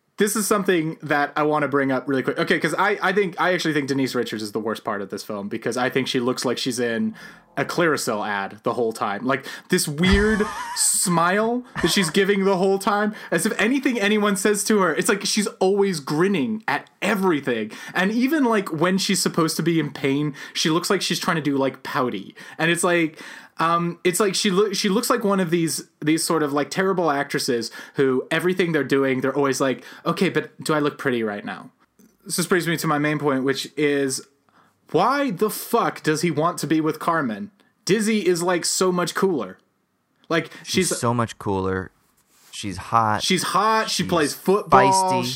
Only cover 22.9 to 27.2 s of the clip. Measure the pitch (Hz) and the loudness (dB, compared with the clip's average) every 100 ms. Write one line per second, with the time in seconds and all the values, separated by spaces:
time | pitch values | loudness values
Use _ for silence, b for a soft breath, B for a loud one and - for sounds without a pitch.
22.9 | 175 156 - B B B - 165 170 170 | 2 0 -4 B B B -2 0 2 0
23.9 | 170 180 175 208 - 214 180 208 196 208 | -2 0 2 0 2 0 2 0 0 0
24.9 | 196 - 247 208 196 180 175 165 - - | 0 0 0 2 0 0 0 0 -4 -10
25.9 | - 151 160 - 165 147 143 143 - 190 | -6 -2 0 0 0 0 -2 -2 0 0
26.9 | 185 165 143 | 0 0 0